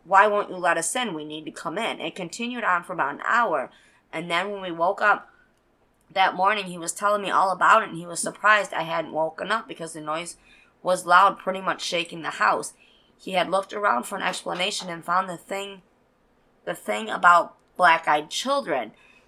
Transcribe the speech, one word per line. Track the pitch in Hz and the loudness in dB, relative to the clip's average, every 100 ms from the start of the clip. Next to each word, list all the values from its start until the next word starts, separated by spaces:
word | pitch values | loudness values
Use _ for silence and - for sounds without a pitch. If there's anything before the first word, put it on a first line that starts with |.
why | 165 190 214 | 2 6 6
won't | 208 - | 2 -2
you | 180 | -2
let | 175 165 | 0 0
us | 165 254 | -2 -4
in? | 233 | -4
We | 156 151 | -6 -8
need | 156 151 | -12 -12
to | |
come | - 165 170 | -12 -8 -4
in.' | 208 120 | -4 -6
It | 160 180 | -8 -10
continued | 170 - 240 247 | -10 -8 -8 -4
on | 196 175 | -2 -2
for | 170 | -2
about | 170 139 - | -4 -4 -4
an | |
hour. | - 233 220 151 113 - _ _ _ | 0 0 2 0 -4 -12 _ _ _
And | 156 170 | -10 -4
then | 170 196 | -2 -2
when | 202 | -6
we | 185 | -8
woke | 165 175 202 | 0 0 2
up | 214 190 - _ _ _ _ _ _ _ _ | 2 2 -2 _ _ _ _ _ _ _ _
that | 190 185 160 | 2 2 4
morning, | 196 214 185 | 2 2 -4
he | 175 | -8
was | 170 | -8
telling | - 208 208 | -2 0 0
me | 190 | 0
all | 123 190 | 2 2
about | 180 160 220 | 4 6 6
it, | 190 | 4
and | 165 | -6
he | 175 | -8
was | 170 | -6
surprised | - - 208 208 190 | -6 0 4 4 2
I | 151 | -4
hadn't | 160 165 156 | -4 -4 -4
woken | 156 160 - 185 | -2 -2 -4 -4
up | 220 - | -4 -6
because | - 165 | -12 -12
the | 156 | -10
noise | 151 160 175 - _ _ _ _ | -6 -6 -8 -14 _ _ _ _
was | 180 180 180 | -2 0 6
loud, | 180 196 - | 6 6 4
pretty | 190 190 | -4 -4
much | 185 - | -4 -4
shaking | - 175 170 170 | -4 -4 -4 -8
the | 147 | -8
house. | - 208 151 147 - _ _ _ _ | 0 0 0 -4 -14 _ _ _ _
He | - | -4
had | 185 160 | -2 0
looked | 190 190 | -2 -2
around | 208 202 240 | -2 0 0
for | - 190 | -2 -6
an | |
explanation | 180 180 180 175 190 - 180 | -4 -4 -6 -4 -4 -4 -8
and | 165 | -10
found | 160 180 190 | -2 -2 -2
the | 165 | -8
thing, | - 196 202 190 _ _ _ _ _ _ _ _ | -10 -10 -10 -14 _ _ _ _ _ _ _ _
the | - 175 | -12 -8
thing | - 208 220 | -6 -6 -6
about | - 180 175 - - _ - | 4 8 8 4 -6 _ 4
black-eyed | 175 165 165 151 156 | 4 6 2 0 0
children. | - 254 277 170 139 110 - _ _ | -6 -2 -2 -2 -4 -6 -14 _ _